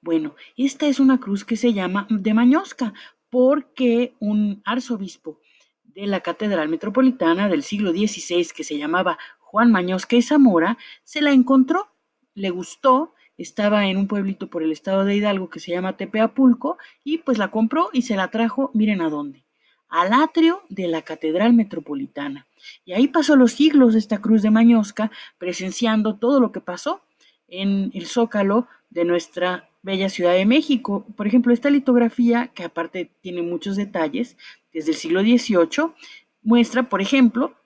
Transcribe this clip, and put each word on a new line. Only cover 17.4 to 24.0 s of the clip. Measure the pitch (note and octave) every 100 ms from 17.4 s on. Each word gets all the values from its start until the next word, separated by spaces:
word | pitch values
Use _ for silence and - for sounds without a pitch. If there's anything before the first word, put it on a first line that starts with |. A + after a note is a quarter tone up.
| F#3
compró | A3 A3 D4+ F4+
y | D#4+
se | A#3+
la | G3+ F#3
trajo, | A3 A3+ A#3+ C4+
miren | G#3+ G#3+ G3
a | E3
dónde, | D3+ D3 C3+ _ _ _ _ _
al | D#3+ F3+
atrio | A#3+ D#4 - D#4+ F4+ _
de | G3 F3+
la | E3
Catedral | - D#3+ D#3+ E3 A3
Metropolitana. | A#3 G3+ D#3+ D3 C#3+ C#3 - C#3+ C#3 _ _ - -
Y | -
ahí | F#3 C4+
pasó | E4+ D4
los | C#4+ B3
siglos | - D4+ D4 B3
esta | A3